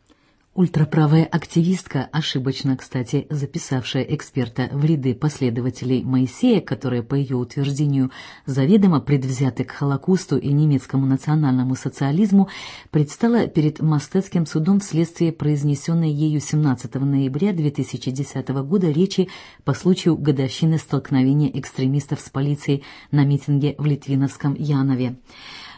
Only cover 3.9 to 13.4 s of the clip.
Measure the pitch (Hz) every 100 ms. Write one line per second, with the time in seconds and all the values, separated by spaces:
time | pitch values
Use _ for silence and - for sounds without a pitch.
3.9 | 131 123 151 - - 117 123 127 139 151
4.9 | 160 131 117 151 - 127 117 123 123 123
5.9 | 127 - 131 127 - 254 202 - 135 131
6.9 | 120 113 139 131 127 120 - 139 139 151
7.9 | 139 131 - - - - 135 135 214 196
8.9 | 147 120 143 131 127 135 123 123 - 143
9.9 | 139 - 185 - 143 - 143 156 135 -
10.9 | 139 135 135 - 151 147 127 127 127 135
11.9 | - 139 156 214 196 190 - - - -
12.9 | 151 147 - 233 233